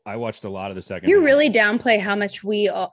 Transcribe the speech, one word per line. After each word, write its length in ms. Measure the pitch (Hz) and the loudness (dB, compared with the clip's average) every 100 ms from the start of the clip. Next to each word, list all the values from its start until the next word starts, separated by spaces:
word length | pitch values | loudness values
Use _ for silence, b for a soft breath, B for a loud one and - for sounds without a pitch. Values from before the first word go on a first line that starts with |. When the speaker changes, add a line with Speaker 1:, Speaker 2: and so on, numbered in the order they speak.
| - | -12
Speaker 1:
I 80 | 110 | -8
watched 280 | 117 107 | -6 -8
a 60 | 104 | -10
lot 220 | 95 98 | -8 -8
of 40 | 92 | -10
the 60 | |
second 260 | - 92 294 | -10 -6 2
Speaker 2:
You 120 | 392 | 4
Speaker 1:
half. 60 | 302 | 4
Speaker 2:
really 240 | 285 302 | 4 4
downplay 480 | 220 208 226 254 214 | 4 2 2 2 2
how 160 | 196 - | 2 -2
much 280 | 202 - | -4 -6
we 240 | 196 214 202 | -4 0 0
all, 220 | - 180 | 0 -4